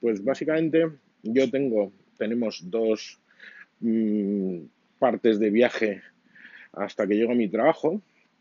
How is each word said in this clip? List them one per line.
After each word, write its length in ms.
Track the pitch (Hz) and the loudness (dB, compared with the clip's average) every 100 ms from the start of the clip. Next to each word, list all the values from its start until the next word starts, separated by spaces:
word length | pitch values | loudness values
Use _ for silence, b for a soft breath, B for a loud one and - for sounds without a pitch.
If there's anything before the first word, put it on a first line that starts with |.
Pues 220 | 120 104 | -2 -2
básicamente 680 | 110 135 139 160 165 160 165 147 _ _ | -2 -2 -2 0 2 2 0 -4 _ _
yo 260 | 110 123 135 | -2 0 2
tengo, 420 | 135 139 110 98 - _ - | 0 0 0 -2 -6 _ -8
tenemos 520 | 110 120 110 - 90 | -4 -2 -4 -6 -6
dos, 480 | 113 110 110 - - B B B B B _ | -2 0 0 -4 -20 B B B B B _
mm, 800 | 113 113 110 107 98 104 92 87 73 _ _ _ | -2 0 0 0 -2 -2 -4 -6 -12 _ _ _
partes 400 | 127 110 120 104 | 0 2 2 2
de 100 | 107 | 2
viaje 520 | 107 120 - 107 95 - _ B B B B B | 4 2 2 -4 -4 -12 _ B B B B B
hasta 320 | - 101 - | -8 -6 -4
que 120 | 98 104 | 0 2
llego 160 | 113 | 2
a 20 | |
mi 140 | 120 104 | 0 0
trabajo. 520 | 110 139 - 147 202 - _ _ _ | 2 2 2 -2 -4 -8 _ _ _